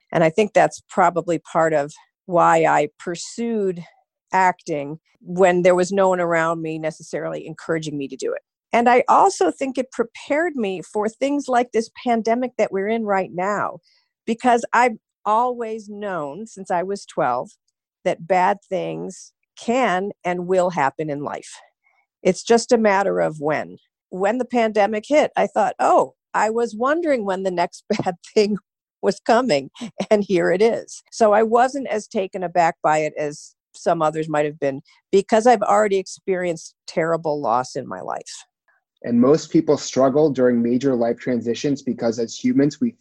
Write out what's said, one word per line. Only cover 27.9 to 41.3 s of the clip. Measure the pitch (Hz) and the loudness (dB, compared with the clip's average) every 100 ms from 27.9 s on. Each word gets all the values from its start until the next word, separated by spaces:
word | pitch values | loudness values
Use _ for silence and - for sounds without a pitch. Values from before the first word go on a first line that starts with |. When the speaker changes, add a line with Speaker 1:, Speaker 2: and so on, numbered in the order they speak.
Speaker 1:
<laughs> | 208 | -4
bad | 190 175 - | -4 -6 -2
thing | 220 202 202 _ _ _ - | 0 2 0 _ _ _ -6
was | 196 196 | -4 -2
coming, | - 233 254 143 131 - 233 - - | 2 2 4 0 -2 -14 -16 -8 0
and | 214 | 0
here | 202 180 175 | 2 2 2
it | 185 | 2
is." | 226 156 - - _ | 2 0 -8 -20 _
So | - 220 | 0 4
I | 208 | 4
wasn't | 226 233 262 277 254 | 4 2 2 -2 -6
as | 214 - | -6 -6
taken | 226 190 196 | -6 -6 -6
aback | 175 175 165 - | -4 0 0 0
by | 156 156 | 0 0
it | 151 - | 0 -4
as | 147 151 - _ _ | -6 -8 -18 _ _
some | - 202 170 | -6 0 2
others | 156 156 156 | 0 -2 -4
might | 151 151 | -2 -2
have | 151 | -2
been, | 139 135 _ _ - | -4 -4 _ _ 0
because | 196 190 220 233 | 0 2 2 4
I've | 226 | 4
already | - 202 214 190 | 4 2 2 -2
experienced | 185 - - 180 180 170 - _ - | -4 -10 -4 -2 -2 -6 -10 _ -8
terrible | - 165 165 165 147 | -4 -2 -2 -2 -4
loss | 131 120 123 139 | 0 0 -2 -8
in | 120 | -10
my | 92 | -12
life. | - - - - - _ _ _ _ _ | -8 -10 -10 -20 -20 _ _ _ _ _
Speaker 2:
And | - 120 | -2 2
most | 127 156 - | 4 4 2
people | 165 156 139 | 0 2 0
struggle | - 127 135 139 156 | 0 0 2 4 2
during | 131 123 120 | 4 2 2
major | 117 123 135 | 0 0 0
life | 123 117 120 | 0 0 -2
transitions | - | -2